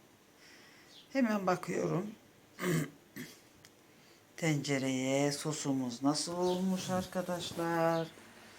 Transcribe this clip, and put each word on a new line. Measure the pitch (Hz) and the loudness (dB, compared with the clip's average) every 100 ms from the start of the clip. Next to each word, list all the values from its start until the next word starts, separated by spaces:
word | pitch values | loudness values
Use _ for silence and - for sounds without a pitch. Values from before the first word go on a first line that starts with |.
| - - _ - - - - - - - - | -20 -20 _ -20 -20 -20 -20 -20 -20 -20 -4
Hemen | 269 233 208 180 | 0 2 2 2
bakıyorum. | 180 - 185 170 156 214 - - - - - | 0 0 -2 0 0 -4 -10 -20 -20 -20 -6
<clears throat> | 180 160 147 - - - - - - - - - - - - - - - | -2 0 -2 -10 -18 -14 -14 -16 -20 -20 -20 -20 -20 -20 -20 -20 -20 -2
Tencereye | 165 143 143 139 131 131 131 139 143 | 2 2 2 0 0 0 2 4 2
sosumuz | 143 156 147 147 135 127 120 | 0 -4 -4 0 0 -2 0
nasıl | 139 151 170 175 | 0 0 -2 0
olmuş | 180 180 190 185 - | 0 2 0 0 0
arkadaşlar? | 185 185 185 180 175 175 - 170 170 165 165 160 - - - - | -2 -2 -4 -4 -4 -4 -4 0 4 4 2 -2 -8 -20 -20 -20